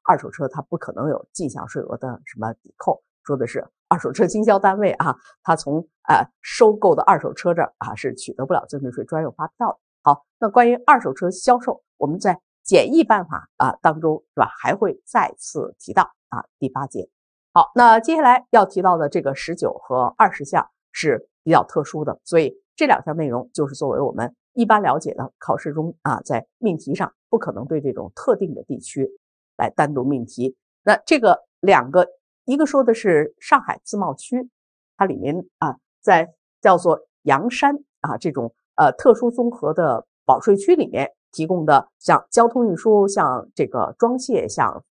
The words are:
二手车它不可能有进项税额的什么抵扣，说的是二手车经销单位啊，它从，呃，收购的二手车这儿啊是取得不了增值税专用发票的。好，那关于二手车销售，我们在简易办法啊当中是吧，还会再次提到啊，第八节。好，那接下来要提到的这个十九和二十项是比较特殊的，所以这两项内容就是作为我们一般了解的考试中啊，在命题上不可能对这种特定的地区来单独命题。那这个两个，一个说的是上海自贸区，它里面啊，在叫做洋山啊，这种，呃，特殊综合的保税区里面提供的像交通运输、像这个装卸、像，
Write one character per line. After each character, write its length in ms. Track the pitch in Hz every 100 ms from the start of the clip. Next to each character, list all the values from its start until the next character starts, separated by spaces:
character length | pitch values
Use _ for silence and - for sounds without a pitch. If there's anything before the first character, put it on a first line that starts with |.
二 140 | - 156
手 120 | -
车 180 | - 139
它 140 | -
不 160 | - 170
可 140 | -
能 160 | - 143
有 180 | 135 -
进 160 | - 151
项 180 | - -
税 140 | 147
额 160 | - -
的 220 | 127 120 -
什 140 | -
么 120 | 110 113
抵 100 | _ _
扣， 260 | - - _ _
说 140 | - 139
的 80 | 117
是 220 | - - _ _
二 120 | 180
手 120 | 135
车 140 | 151 220
经 180 | 214
销 140 | 214 196
单 220 | 196 196
位 120 | 202
啊， 220 | - 160 - _ _
它 120 | - 160
从， 320 | - 151 160 _ -
呃， 180 | - - _
收 320 | - - 220
购 220 | 208 196 156
的 80 |
二 160 | - 165
手 120 | -
车 220 | - 180
这 80 | 170
儿 120 | - _
啊 160 | 113
是 220 | 107 139 120
取 180 | -
得 120 | - 135
不 80 |
了 120 | 165 -
增 160 | 143
值 100 | 131
税 140 | 127 -
专 160 | 156
用 100 | 156
发 140 | - 160
票 220 | _ 226
的。 60 | - _ _ 156
好， 200 | 143 _ _
那 120 | 220
关 200 | 247 240
于 60 | 247 247
二 140 | 269
手 140 | -
车 180 | 135 180
销 260 | 190 - 247
售， 200 | 247 - _ _
我 80 | 147
们 140 | 175
在 220 | 208 175 _ _
简 320 | - 180 107
易 120 | 320 -
办 200 | 214 175
法 240 | 160 - _
啊 220 | 131 -
当 200 | 165 156
中 200 | 160 156 _
是 80 | -
吧， 80 | 120 -
还 140 | - 196
会 260 | 202 - -
再 280 | 233 - -
次 360 | - 151 - _
提 140 | -
到 100 | 131 - _ _
啊， 160 | - - _
第 80 | 135
八 180 | 135 139
节。 240 | 104 90 _ _ _ _
好， 180 | 175 -
那 280 | 247 240 226
接 160 | 226 320
下 40 |
来 240 | 269 247 -
要 160 | 233 196
提 160 | 190
到 160 | 185 170
的 100 | 147
这 140 | 175
个 120 | 135
十 220 | 139 - 170
九 180 | 135 -
和 380 | - 127 123 -
二 120 | 208
十 140 | -
项 260 | 139 165 - _ _
是 380 | - 156 113 - _
比 80 | -
较 120 | 180
特 220 | - 165 143
殊 180 | 151
的， 160 | 139 - -
所 120 | 165
以 240 | 139 - _ -
这 100 | 294
两 160 | -
项 120 | - 156
内 140 | 151
容 200 | 120 123
就 120 | - 143
是 100 | 135
作 120 | 143
为 120 | 131
我 100 | 139
们 240 | 110 120 _ _
一 140 | 254 226
般 160 | 214
了 180 | 180 143
解 140 | 151
的 180 | - 127 _
考 180 | - -
试 160 | 160
中 240 | 151 165 -
啊， 180 | - 117 -
在 200 | 131 - _
命 180 | 226 175
题 180 | -
上 200 | - - _ _
不 100 | 226
可 140 | -
能 120 | 104 131
对 140 | 160
这 140 | 135
种 180 | - 92
特 220 | - - 214
定 180 | 185
的 80 | 135
地 160 | - 127
区 300 | - 139 135 - _ _ _ -
来 140 | 110
单 240 | - 151
独 100 | 135
命 220 | 127 135 120
题。 320 | - 127 - _ _
那 140 | - 208 -
这 120 | 302
个 280 | 220 170 _ _
两 300 | 185 165 123
个， 180 | 175 - _ _ _
一 140 | - 277
个 80 | 294
说 180 | 277
的 100 | 240
是 400 | 226 208 156 151 _
上 220 | - 277
海 180 | - - -
自 100 | 208
贸 180 | 180
区， 360 | 127 - 247 254 _ _ _ _ _
它 80 | 196
里 100 | -
面 300 | 139 170 185 _
啊， 180 | 151 - _ _
在 320 | - 170 170 _ _ _
叫 180 | 208 175
做 300 | 175 151 _ _
洋 280 | 139 135 226
山 280 | 240 285 285 _ _
啊， 160 | 156 110
这 140 | 165
种， 220 | 139 117 _ _ -
呃， 160 | -
特 200 | 190 269
殊 160 | 226 240
综 220 | 240 240
合 200 | 233 147
的 360 | 160 160 117 - _ -
保 160 | 123
税 160 | - 196
区 180 | 247 339
里 120 | 160
面 260 | 120 135 _ _
提 140 | - 160
供 180 | 180 156
的 220 | 143 - _
像 260 | - 160 -
交 160 | - 233
通 200 | 247 233
运 80 | 165
输、 320 | 226 208 196
像 400 | 196 151 123 -
这 140 | - -
个 260 | 123 - -
装 180 | 233 254
卸、 300 | 254 196 -
像， 360 | - 113 - _